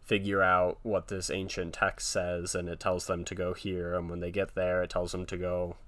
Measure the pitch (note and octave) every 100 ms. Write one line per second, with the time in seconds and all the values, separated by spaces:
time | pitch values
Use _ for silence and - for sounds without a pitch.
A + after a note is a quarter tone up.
0 | - G#2+ G2 G2 F#2 F#2 F2+ - A2+ G2
1 | - G2 F2+ F#2 F#2+ - F2 E2+ G2 -
2 | - G2 F2+ F2 F2 F#2 F2 E2+ - F#2
3 | - F2+ F2 F2 F2+ F2+ G2+ F2+ F2 F2+
4 | E2+ F2 F2 F#2 F#2+ - F2+ F2+ F2+ F#2
5 | F2+ F#2 F2+ F2+ F2+ F2+ F2+ F2